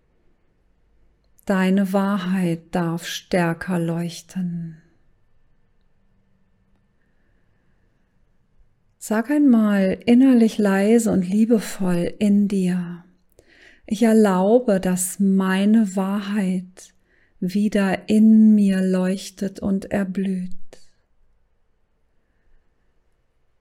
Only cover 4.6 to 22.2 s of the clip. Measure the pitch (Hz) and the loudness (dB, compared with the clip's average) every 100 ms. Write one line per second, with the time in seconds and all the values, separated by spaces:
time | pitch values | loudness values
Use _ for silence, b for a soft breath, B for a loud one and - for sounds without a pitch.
4.6 | 165 160 _ _ _ _ _ _ _ _ | -12 -16 _ _ _ _ _ _ _ _
5.6 | _ _ _ _ _ _ _ _ _ _ | _ _ _ _ _ _ _ _ _ _
6.6 | _ _ _ _ _ _ _ _ _ _ | _ _ _ _ _ _ _ _ _ _
7.6 | _ _ _ _ _ _ _ _ _ _ | _ _ _ _ _ _ _ _ _ _
8.6 | _ _ _ _ - 220 233 294 285 226 | _ _ _ _ -6 -4 -2 2 4 4
9.6 | 214 202 190 - - 240 269 247 220 - | 2 2 0 0 2 4 6 4 2 2
10.6 | 202 190 208 233 214 185 180 208 226 220 | 0 2 4 2 2 0 0 2 2 2
11.6 | - - 185 175 175 - 208 202 202 196 | -2 -4 -2 -2 -4 -2 0 2 0 0
12.6 | 180 180 175 175 - _ _ b b b | -2 -2 -6 -12 -18 _ _ b b b
13.6 | b b - 214 226 220 208 185 196 247 | b b -10 -2 2 4 4 2 2 2
14.6 | 247 190 185 180 - - 196 190 190 190 | 2 -2 -2 -4 -4 -2 0 0 0 0
15.6 | 202 226 202 196 190 208 196 214 185 185 | 2 2 0 -4 -4 -6 -6 -4 -4 -4
16.6 | 180 - - _ _ _ _ _ 180 202 | -8 -18 -20 _ _ _ _ _ -6 -2
17.6 | 214 208 196 - - 214 220 220 220 214 | -2 -2 -2 -4 0 4 6 6 6 6
18.6 | 196 190 185 185 185 190 - - 196 196 | 2 0 0 0 -2 -4 -10 -10 -10 -8
19.6 | 202 196 - 202 185 185 190 185 185 - | -6 -6 -4 -6 -4 -6 -6 -6 -6 -8
20.6 | - - - _ _ _ _ _ _ _ | -8 -14 -20 _ _ _ _ _ _ _
21.6 | _ _ _ _ _ _ | _ _ _ _ _ _